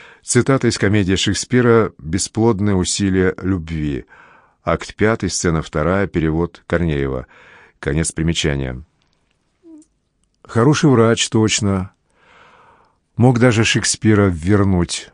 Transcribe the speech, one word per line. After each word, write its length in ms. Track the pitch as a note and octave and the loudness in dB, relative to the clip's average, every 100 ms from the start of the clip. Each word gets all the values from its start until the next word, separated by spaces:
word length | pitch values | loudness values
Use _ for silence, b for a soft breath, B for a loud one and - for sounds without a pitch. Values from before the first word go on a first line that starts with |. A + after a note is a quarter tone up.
| B B | B B
Цитата 460 | - B2 A#2 C3+ A#2 | -2 0 2 0 0
из 100 | - | 0
комедии 360 | G2+ G#2 F#2 | 0 2 2
Шекспира 760 | F#2 G#2+ F#2+ - B2 A#2+ A2+ G2+ - | 0 0 -4 -2 2 4 4 2 -6
«Бесплодные 760 | D2+ F#2 - A2 A2+ G2 G#2 | -8 -6 -4 0 0 2 0
усилия 600 | F#2+ E2 - G2 F#2 F#2 - | 0 -2 -2 0 2 0 -2
любви». 640 | F2+ F#2+ D#2+ E2 D2+ C2 - b b b b b | -4 -4 -4 -6 -4 -6 -10 b b b b b
Акт 300 | - E2 - | -4 -4 -6
пятый, 340 | - G#2 A2+ F#2 | -2 0 0 -4
сцена 320 | - F2+ D#2+ | -2 -2 -2
вторая, 460 | - D#2+ D#2 G2 F#2 | -2 -2 0 0 -2
перевод 560 | F2 D#2 D#2 E2+ - - | -2 -2 -2 -4 -8 -4
«Корнеева». 600 | E2+ E2+ C#2+ C2+ C2 - b b b b _ | -2 0 -2 -4 -6 -10 b b b b _
Конец 320 | C#2 D2+ D#2+ | -4 -2 -4
примечания. 680 | - D#2+ E2 D#2+ C#2 C2 B1+ - _ _ _ _ _ _ _ E4+ D#4 _ _ _ _ _ _ | -2 -4 -2 -2 -4 -6 -10 -16 _ _ _ _ _ _ _ -20 -20 _ _ _ _ _ _
Хороший 460 | - A2+ C3 D3 D3 | -6 0 2 2 4
врач, 400 | A#2+ A2+ A2+ - | 4 4 2 0
точно. 640 | A2 A2 - G2+ F#2+ G2 _ _ b b b b b b b b b _ - | 0 0 0 -2 -2 -6 _ _ b b b b b b b b b _ 2
Мог 220 | B2 A#2 | 2 4
даже 260 | B2+ A2 | 4 4
Шекспира 640 | G#2+ - - - A2 G#2 G2+ | 2 0 -2 0 2 4 4
ввернуть, 800 | E2 F2 G#2 G2 F2+ E2 - - | 0 0 2 2 0 -2 -6 -14